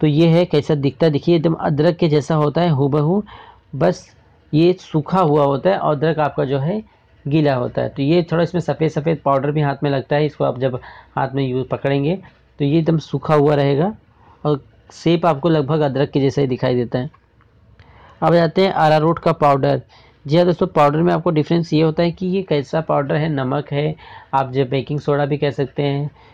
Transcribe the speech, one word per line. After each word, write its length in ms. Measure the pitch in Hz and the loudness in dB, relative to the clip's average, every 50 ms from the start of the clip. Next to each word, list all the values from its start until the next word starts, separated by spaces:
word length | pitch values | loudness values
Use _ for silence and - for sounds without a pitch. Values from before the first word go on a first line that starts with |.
तो 60 | 160 | 0
ये 200 | 156 143 151 170 | 2 2 4 4
है 180 | 165 160 170 180 | 4 4 4 2
कैसा 300 | - - 147 139 - 160 | 2 0 0 0 0 -2
दिखता 280 | 143 139 143 - - 165 | 0 0 -4 0 0 0
है, 60 | 160 | 0
देखिए 240 | 143 135 - 175 175 | 2 0 0 2 0
एकदम 180 | 165 143 165 165 | 2 2 0 -2
अदरक 420 | - - 175 147 139 151 180 170 | -2 -2 -2 0 2 0 0 0
के 100 | - 175 160 | 0 0 2
जैसा 260 | 147 147 131 - 165 | 2 0 0 0 0
होता 260 | 151 151 147 139 160 | 0 0 0 0 0
है 80 | 175 170 | 0 2
हूबहू, 520 | 151 131 143 139 139 151 147 156 185 208 202 - - - - - - _ _ _ - | 2 0 0 0 0 0 0 0 -2 -2 -4 -6 -16 -20 -20 -20 -20 _ _ _ -4
बस 300 | 131 156 180 175 - - - _ _ _ _ _ _ _ _ - | 0 0 0 0 -2 -10 -20 _ _ _ _ _ _ _ _ 0
ये 200 | 151 170 180 180 185 | 2 2 2 2 0
सूखा 380 | - - - 156 143 - 175 190 | -6 -4 -4 -4 -2 0 0 0
हुआ 220 | 180 151 147 151 143 | 2 2 4 2 2
होता 260 | 139 139 131 - 180 | 2 0 0 0 0
है 80 | 196 | 0
और 180 | - - 151 151 | 0 0 -2 -2
अदरक 240 | 139 151 165 160 151 | 0 0 -2 0 0
आपका 260 | 151 139 - 151 147 | -2 -2 -2 -4 -2
जो 140 | 127 135 135 | -2 -2 -2
है 220 | 139 165 202 220 214 - _ _ _ _ _ _ _ | -2 -4 -4 -6 -8 -12 _ _ _ _ _ _ _
गीला 280 | 143 143 160 147 143 135 | -2 0 2 2 2 0
होता 260 | 123 123 117 123 131 | 0 -4 -4 -4 -4
है। 80 | 123 117 | -4 -4
तो 120 | - - | -4 -4
ये 200 | 135 139 170 180 170 | 0 0 2 0 0
थोड़ा 200 | - 160 170 170 | 0 0 -2 -2
इसमें 180 | 165 - 170 | 0 -2 -4
सफ़ेद 300 | - - 143 - 160 151 | -4 -4 -2 -2 -2 -2
सफ़ेद 300 | - 160 143 165 160 147 - | -2 -2 -2 -2 -4 -2 0
पाउडर 260 | 143 139 135 139 147 | 0 0 0 0 -2
भी 100 | 147 156 | -2 0
हाथ 220 | 147 139 135 135 156 | -2 -2 -2 -2 -4
में 60 | 143 | -2
लगता 240 | 139 131 - - 147 | -2 -4 -2 -2 -2
है, 100 | 147 151 | 0 0
इसको 180 | 147 - - 143 | -2 -2 -2 -2
आप 160 | 139 123 123 | -2 -2 -2
जब 200 | 131 131 127 - - - - - - _ _ | -4 -4 -4 -6 -12 -16 -20 -20 -20 _ _
हाथ 140 | - 135 127 | -4 -4 -4
में 140 | 131 139 139 | -2 -4 -4
यूँ 200 | 127 123 131 123 | -2 -2 -4 -4
पकड़ेंगे 500 | - - 120 - 139 139 139 139 151 185 185 185 - _ _ _ _ _ - | -4 -6 -4 -2 -2 0 0 0 -2 -4 -4 -8 -16 _ _ _ _ _ -4
तो 60 | 147 | -2
ये 140 | 139 147 170 | 0 2 2
एकदम 180 | 160 170 170 156 | 2 2 0 0
सूखा 360 | - - - 139 - - 156 | -2 -4 -8 -6 0 2 2
हुआ 200 | 151 139 151 147 | 4 4 4 2
रहेगा 380 | 143 139 139 143 139 170 202 220 - _ _ _ _ - - - _ - | 2 2 2 2 0 0 -2 -4 -8 _ _ _ _ -20 -20 -20 _ -4
और 180 | 151 147 135 - - _ _ _ - - | -4 -4 -4 -6 -14 _ _ _ -20 -20
शेप 300 | - - 165 170 170 180 | -4 0 0 0 2 2
आपको 240 | 170 151 139 170 170 | 0 0 0 0 0
लगभग 320 | 160 156 139 131 160 151 | 0 0 0 0 -2 0
अदरक 300 | 151 139 127 135 143 131 | 0 -2 0 -2 -2 0
के 80 | - 143 | 0 0
जैसा 220 | 135 135 - 143 | 0 0 0 0
ही 60 | 143 | -2
दिखाई 280 | 127 127 - 131 131 127 | -2 -2 -2 -2 0 0
देता 240 | 123 120 117 - 127 | -2 -2 -2 -4 -6
है। 100 | 127 160 - _ _ _ _ _ _ _ _ _ _ _ _ - - - - - - - - _ | -6 -8 -12 _ _ _ _ _ _ _ _ _ _ _ _ -20 -20 -20 -20 -20 -20 -20 -8 _
अब 120 | 160 160 165 | 0 2 4
जाते 280 | 170 170 160 - 190 | 4 2 2 2 0
हैं 100 | 190 190 - | 0 0 2
अरारोट 460 | - 160 151 156 156 151 165 165 - | 2 2 4 4 4 2 2 0 0
का 120 | - 175 165 | 0 -2 0
पाउडर। 480 | - 151 143 139 135 139 143 139 127 - _ - - _ _ _ _ _ | 2 2 2 4 2 2 0 0 -2 -4 _ -20 -20 _ _ _ _ _
जी 120 | 139 151 | 0 2
हाँ 80 | 170 180 | 2 4
दोस्तों, 220 | 180 165 - 190 | 2 2 0 -2
पाउडर 340 | 180 - 160 147 143 147 156 | 0 2 4 4 4 4 2
में 120 | 170 175 170 | 2 0 0
आपको 180 | 160 165 175 | 0 0 0
डिफरेंस 400 | 156 156 143 - 170 170 160 - 156 | 0 0 0 0 0 -2 0 0 0
ये 80 | 151 | 2
होता 220 | 160 160 156 175 170 | 2 2 2 0 -2
है 80 | 170 | -2
कि 160 | 165 - 185 | -2 -4 -6
ये 140 | 180 180 196 190 | -4 -4 -4 -2
कैसा 380 | - 156 143 139 - - 160 | -2 -2 -2 -2 -2 -4 -4
पाउडर 340 | 156 - 151 147 139 135 165 | -2 0 -2 -2 0 -2 -2
है, 140 | 147 151 160 | -2 -2 -2
नमक 400 | 151 135 131 127 139 147 139 - | -2 -2 -2 -2 -4 -4 -4 -4
है, 240 | 143 143 151 156 156 - - - - - - _ - | -4 -4 -4 -4 -6 -8 -16 -20 -20 -20 -12 _ -4
आप 180 | 135 131 123 | -4 -2 -2
जो 140 | 127 135 139 | -2 -2 -2
बेकिंग 340 | 123 139 135 120 - 151 143 | 0 -2 -4 -4 -4 -6 -4
सोडा 260 | - 151 143 143 147 | -2 -2 -2 -2 0
भी 120 | 143 147 | -2 -2
कह 140 | 139 147 143 | -2 -2 -4
सकते 320 | - - 139 127 - - 143 | -2 -4 -6 -6 -4 -4 -4
हैं, 260 | 143 139 143 147 143 - _ - - | -2 -2 -4 -6 -8 -10 _ -20 -20